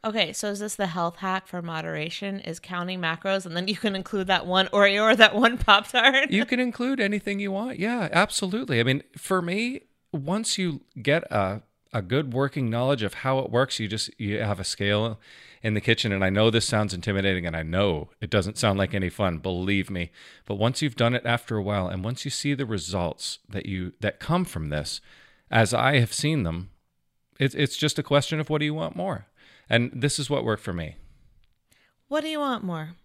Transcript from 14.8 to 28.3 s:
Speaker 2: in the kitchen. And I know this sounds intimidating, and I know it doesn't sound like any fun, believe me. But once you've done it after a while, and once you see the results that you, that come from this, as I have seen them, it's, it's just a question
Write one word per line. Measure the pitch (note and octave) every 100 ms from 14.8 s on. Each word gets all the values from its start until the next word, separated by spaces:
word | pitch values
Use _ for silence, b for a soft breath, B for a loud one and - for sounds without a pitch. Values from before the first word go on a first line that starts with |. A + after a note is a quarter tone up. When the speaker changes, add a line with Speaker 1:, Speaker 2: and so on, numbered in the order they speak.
| G2+ G#2 A2+ A2 B B B B
Speaker 2:
in | A2
the | G#2+
kitchen. | - A2+ A2+
And | G2
I | F#2+
know | G2 A2
this | A2+ -
sounds | A2 G#2
intimidating, | F#2 F2 G2 G2 F#2 E2+
and | E2
I |
know | D#2+ F2 G2+ D#2 D2 _
it | A2
doesn't | A2 F#2 -
sound | A2+ G2
like | F#2+
any | G2+ F#2
fun, | - G2 E2
believe | D#2 F2+ F#2 G2+ F2
me. | F#2+ E2+ B B B -
But | G2+
once | A2 B2+
you've | D3+ A#2
done | A#2 B2
it | A#2
after | A#2 - A2+
a |
while, | G2 G#2 F2+
and | F#2
once | F#2 B2+
you | C#3+
see | - C#3+
the | C#3 C3+
results | G#2+ D#2+ F#2 F2 - - - _
that | G#2 -
you, | F#2+ F2+ -
that | G#2 -
come | - E3+ F3+
from | - D#2
this, | D2 - - b b b b b
as | A2+ A2
I | A#2+ C3 C#3+
have | A#2
seen | - D3 D#3
them, | F2 E2 F#2 _ _ _ _ _ _ _
it's, | C3+ B2+
it's | C#3 -
just | D3+ -
a |
question | C#3+ C#3+ C#3